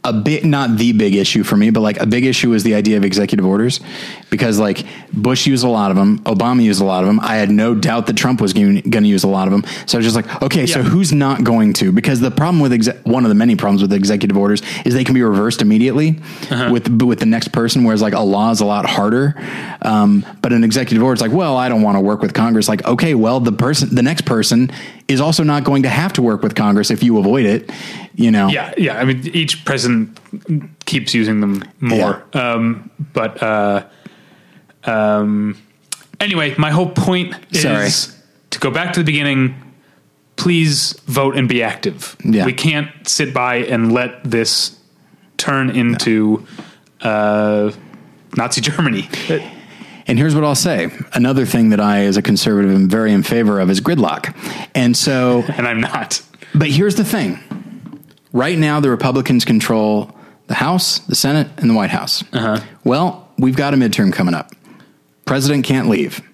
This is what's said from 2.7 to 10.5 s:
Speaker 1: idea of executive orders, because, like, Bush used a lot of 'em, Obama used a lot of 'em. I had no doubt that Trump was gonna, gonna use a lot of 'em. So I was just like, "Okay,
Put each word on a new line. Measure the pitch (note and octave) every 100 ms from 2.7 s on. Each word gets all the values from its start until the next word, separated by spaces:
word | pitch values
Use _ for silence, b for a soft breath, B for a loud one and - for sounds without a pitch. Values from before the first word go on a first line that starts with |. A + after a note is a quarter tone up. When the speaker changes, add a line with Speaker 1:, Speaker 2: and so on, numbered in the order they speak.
| G#2
Speaker 1:
idea | G#2+ G#2+
of |
executive | G2 G2 G2+ G#2 F#2
orders, | G2+ A#2+ - B B B B -
because, | A2+ A#2 G#2
like, | G#2 G2 - B B
Bush | G#2+ A2+ B2+ -
used | C3 B2
a |
lot | A2+ G2+
of | F#2+
'em, | G2+ G#2
Obama | - G2+ A#2 B2+
used | A2 F#2+
a | G2
lot | F#2
of | F#2+
'em. | G#2+
I | A#2 A2
had | G#2
no | G#2 A2+ A2+
doubt | - A#2 A2+
that | G#2+
Trump | B2+ B2
was | G#2
gonna, | F#2+ G2+ G2
gonna | - A2+ G#2
use | G2 G2
a |
lot | F#2+ F#2
of |
'em. | G2+ - B -
So | B2
I |
was | A2+
just | A2+
like, | G#2+ -
"Okay, | C3+